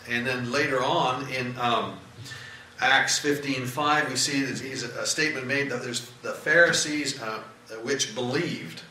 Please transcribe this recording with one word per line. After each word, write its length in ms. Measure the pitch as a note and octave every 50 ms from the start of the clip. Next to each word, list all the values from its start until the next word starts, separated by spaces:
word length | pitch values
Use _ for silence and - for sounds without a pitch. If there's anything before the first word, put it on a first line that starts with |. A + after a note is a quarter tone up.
| - A#2
And 180 | A#2+ A#2+ A#2+
then 240 | C3 B2 B2 A#2+ A#2
later 320 | C3 C#3+ D3+ C#3+ C3+ B2+
on 460 | B2+ C3+ - E3+ C3+ B2+ B2+ C#3 C3+ C3+
in, 280 | C3 B2+ B2 B2 B2 B2
um, 400 | A#2+ A#2+ A2+ A2 G2+ F#2+ F#2 - - - - - - - - - - - - - - - - -
Acts 380 | B2 C3 C3+ C3+ - - - -
fifteen 480 | - D3 C#3+ - - C#3 C3 B2+ B2
five, 420 | B2 - D3+ D3 D3 D3+ D3+ C#3+ B2+
we 80 | -
see 260 | - - D3 C#3 C#3
that 160 | C3+ A#2+ - -
he's 240 | A#2+ B2+ C3 -
a, 180 | B2 A#2 - A#2
a 60 | A2
statement 400 | - - D#3+ D3+ D3+ C3+ C3+ B2+
made 240 | B2+ C#3 C#3 C#3 C#3
that 120 | A#2+ A#2+
there's 280 | A#2+ B2 A#2+ - - - - -
the 100 | - A2
Pharisees, 880 | - - - D#3 D#3 E3+ E3+ E3 D#3+ - - D3+ D3+ D3 C#3 C3+ - -
uh, 200 | A2+ A2 A2 G#2+ - - - - - - A2 A2+
which 320 | A#2 C#3 C#3 C3+ - - A2
believed. 680 | B2+ B2 B2 C3+ D#3+ F3 D#3+ - - - - - - - -